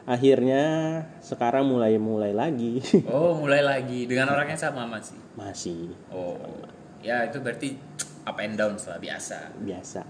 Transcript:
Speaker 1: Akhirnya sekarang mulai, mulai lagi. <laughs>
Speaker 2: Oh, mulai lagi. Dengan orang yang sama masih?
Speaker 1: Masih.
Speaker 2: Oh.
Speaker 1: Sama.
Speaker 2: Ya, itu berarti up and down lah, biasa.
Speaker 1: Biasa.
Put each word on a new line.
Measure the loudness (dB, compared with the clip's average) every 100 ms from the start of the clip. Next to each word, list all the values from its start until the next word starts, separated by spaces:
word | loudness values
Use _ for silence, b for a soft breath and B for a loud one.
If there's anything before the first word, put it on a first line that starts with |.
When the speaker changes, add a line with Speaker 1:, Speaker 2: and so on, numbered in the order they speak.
Speaker 1:
Akhirnya | -2 4 8 8 6 4 4 2 0 -4 -6 -12
sekarang | -10 -2 2 4 4
mulai, | 4 4 4
mulai | 2 0 0
lagi. | 0 0 0 -2 -2 4
<laughs> | 4 6
Speaker 2:
Oh, | 2 2
mulai | 2 4 4
lagi. | 4 2 -2 -4
Dengan | 0 2 2
orang | 2 0
yang | -2
sama | -4 -4
masih? | -6 -8 -10 -16 -18
Speaker 1:
Masih. | -14 -12 -8 -8 -6 -8 -12 -12
Speaker 2:
Oh. | -8 -6 -8
Speaker 1:
Sama. | -10 -12 -14 -18 -20 -10
Speaker 2:
Ya, | -2 -2
itu | -2 -4
berarti | -6 -6 -6 -8 -12 -12 -12 -12
up | -10 -6
and | -4
down | 0 0 -2
lah, | -8 -10
biasa. | -8 -8 -8 -10 -12 -10
Speaker 1:
Biasa. | -8 -8 -10 -12